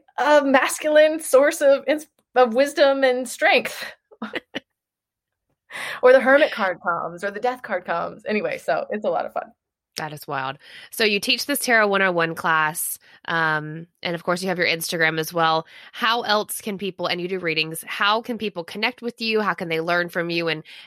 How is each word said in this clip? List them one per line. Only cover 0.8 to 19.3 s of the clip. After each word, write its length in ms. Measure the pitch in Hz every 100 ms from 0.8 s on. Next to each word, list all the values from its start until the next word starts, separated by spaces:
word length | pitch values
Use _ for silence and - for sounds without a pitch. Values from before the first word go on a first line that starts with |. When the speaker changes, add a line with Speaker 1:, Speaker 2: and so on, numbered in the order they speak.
| 302 302 311 311
Speaker 1:
source 420 | - 262 285 320
of 220 | 285 277 -
ins-, 200 | 302 - _ _
of 180 | 247 240
wisdom 500 | 233 285 285 277 269
and 260 | 262 247 247
strength." 540 | - 330 269 214 - - - _ -
<laughs> 100 | 220 254 - - - _ _ _ _ _ _ _ _ _ _ - - -
Or 120 | 254
the 60 | 262
Hermit 320 | 240 285 302
card 280 | 220 190 175
comes, 420 | 185 170 165 170
or 80 | 202
the 80 | 208
Death 220 | 247 254
card 240 | - 185
comes. 380 | 185 170 175 196
Anyway, 320 | - 208 160 -
so 280 | - 160 -
it's 160 | 214
a 40 | 208
lot 160 | 160
of 80 | -
fun. 180 | - 220 _ _ _ _ -
Speaker 2:
That 160 | 156
is 140 | 151 -
wild. 300 | 135 131 143 - - -
So 120 | -
you 160 | 214 202
teach 260 | - 240
this 140 | - 277
Tarot 280 | 254 226 208
one 140 | 196
oh 100 | 190
one 240 | 170 165
class. 640 | 165 175 160 156 165 - - _ -
Um, 640 | - 165 160 156 151 165 165 _
and 140 | 180
of 80 | 170
course 180 | - 175
you 60 | 190
have 100 | 175
your 100 | 143
Instagram 520 | 165 - 170 160 160
as 140 | 160
well. 320 | 175 160 160 - - -
How 300 | - 226 233
else 400 | 214 214 208 -
can 160 | 226 190
people, 300 | 196 175 175
and 120 | 175
you 80 | 180
do 120 | 185
readings, 440 | 165 160 156 160
how 360 | - - 202 220
can 160 | 220 214
people 260 | 214 175
connect 380 | 165 208 226 -
with 200 | 233 -
you? 200 | 226